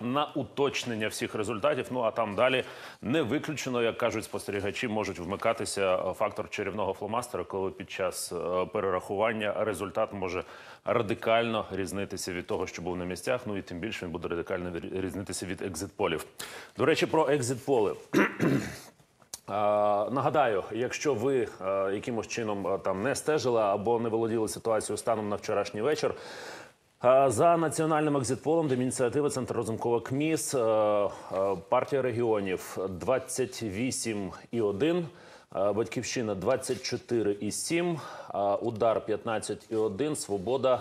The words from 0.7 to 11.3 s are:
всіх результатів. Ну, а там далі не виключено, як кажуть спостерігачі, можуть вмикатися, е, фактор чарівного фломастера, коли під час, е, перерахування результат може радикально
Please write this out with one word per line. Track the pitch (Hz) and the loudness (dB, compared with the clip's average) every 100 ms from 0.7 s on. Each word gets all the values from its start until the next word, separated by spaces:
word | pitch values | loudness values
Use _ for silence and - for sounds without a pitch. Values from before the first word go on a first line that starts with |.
| 135 - 110 107 | 0 -4 -2 -2
всіх | - 110 | -2 -4
результатів. | 110 107 113 143 147 117 | -2 -2 0 2 0 -2
Ну, | 127 | -2
а | 113 | 0
там | 110 110 | 0 -2
далі | 98 127 127 - - - - | 2 4 2 -2 -8 -16 -8
не | - 151 | -2 0
виключено, | 131 143 - 147 - 123 | 2 0 -2 -6 -2 0
як | 113 104 | 0 2
кажуть | 117 110 | 0 0
спостерігачі, | 107 - - 101 101 95 127 | -4 -8 -4 -2 -2 -2 -2
можуть | 107 98 90 | -2 -2 -4
вмикатися, | 87 98 113 117 101 - 95 92 | -6 -2 0 0 -2 0 2 2
е, | 92 | 0
фактор | 90 104 104 104 | 0 -2 -2 -8
чарівного | - 98 107 95 | -4 -4 -2 -2
фломастера, | 95 104 113 120 92 | -2 -2 -4 -4 -6
коли | 87 98 95 | -4 -2 -4
під | 92 92 | -4 -10
час, | - 92 - - | -4 -4 -4 -6
е, | 87 82 90 90 | -4 -2 0 0
перерахування | 107 98 92 - 98 110 110 104 98 | 0 0 0 -2 0 0 0 -2 0
результат | 110 92 98 98 110 | -2 -2 -4 -2 -2
може | 101 92 87 - - - - | -2 -4 -4 -6 -12 -18 -10
радикально | - 110 104 113 - | -2 0 0 -2 2